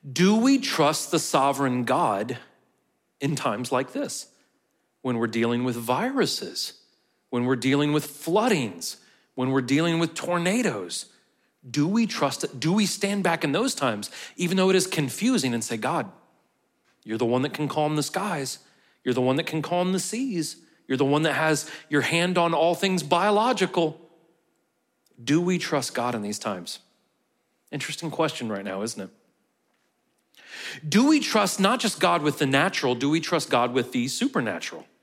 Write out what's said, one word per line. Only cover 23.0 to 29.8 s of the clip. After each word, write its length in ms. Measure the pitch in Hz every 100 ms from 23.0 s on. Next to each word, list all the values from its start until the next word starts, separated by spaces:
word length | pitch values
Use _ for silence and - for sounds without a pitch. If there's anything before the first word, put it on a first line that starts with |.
biological." 960 | 147 175 202 208 226 247 185 - 160 151 - _ _ _ _ _ _ _ _ _ _ _
Do 180 | 120 151
we 160 | 175 175
trust 380 | - 147 123
God 200 | - 120
in 60 | 117
these 180 | 104 104
times? 420 | 117 92 87 - _ _ _ _ _ _ _ _ _
Interesting 380 | 143 - 151 160
question 400 | - 156 - 117
right 140 | 101
now, 180 | 98 95
isn't 180 | 110 110
it? 100 | 95 _ _ _ _ _ _ _